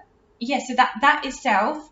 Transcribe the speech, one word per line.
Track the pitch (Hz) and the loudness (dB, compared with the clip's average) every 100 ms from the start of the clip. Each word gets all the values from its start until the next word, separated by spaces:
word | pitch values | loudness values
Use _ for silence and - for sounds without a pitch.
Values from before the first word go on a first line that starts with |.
| _ _ _ - | _ _ _ -12
yeah, | 233 285 | -4 -4
so | - 240 | -2 0
that, | 240 220 | 0 4
that | 277 294 269 | 2 2 -2
itself | 254 262 196 220 302 - | -6 0 0 0 -4 -10